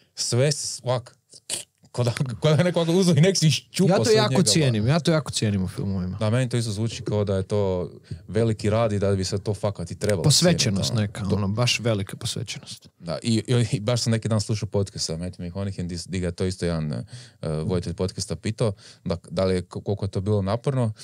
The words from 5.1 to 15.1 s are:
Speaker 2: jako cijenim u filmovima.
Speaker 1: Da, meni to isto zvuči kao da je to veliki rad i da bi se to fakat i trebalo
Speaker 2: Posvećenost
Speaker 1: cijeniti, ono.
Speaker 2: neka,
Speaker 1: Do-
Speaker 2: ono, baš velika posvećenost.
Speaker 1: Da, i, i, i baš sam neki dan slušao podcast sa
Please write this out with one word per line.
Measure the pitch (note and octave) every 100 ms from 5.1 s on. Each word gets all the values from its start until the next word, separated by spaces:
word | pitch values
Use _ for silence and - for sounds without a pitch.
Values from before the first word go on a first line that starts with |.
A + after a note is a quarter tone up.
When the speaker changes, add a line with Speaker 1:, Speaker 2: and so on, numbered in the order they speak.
Speaker 2:
jako | D#3+ -
cijenim | - A2 G2+
u | F#2
filmovima. | - G2+ F#2+ F#2 G2
Speaker 1:
Da, | G#2+
meni | A#2+ B2+
to | A#2+
isto | A#2
zvuči | G2+ A2+ -
kao | - G#2
da | G2+ F#2+
je |
to | F#2 G#2 G2 F#2 F2 - - - -
veliki | G#2 A2+ G#2+ G#2+
rad | A2 A2+
i | G2+
da | G2
bi | G2
se | F#2 G2+
to | A2
fakat | G2 G#2+ G2 E2+
i |
trebalo | F2 G#2 G2
Speaker 2:
Posvećenost | D3+ - F3 E3 B2 G2
Speaker 1:
cijeniti, | -
ono. | A2
Speaker 2:
neka, | G#2 -
Speaker 1:
Do- | G2 G#2
Speaker 2:
ono, | G2
baš | G#2+ B2 -
velika | A#2 G#2 F#2+ -
posvećenost. | - - A2 - - - - _
Speaker 1:
Da, | E2+ D2
i, | A#2 A2+ -
i, | B2 A2+
i | C3
baš | G#2 A#2+
sam | -
neki | A2+ G#2+
dan | A2
slušao | - G#2+ G#2
podcast | G2+ F#2+ -
sa | -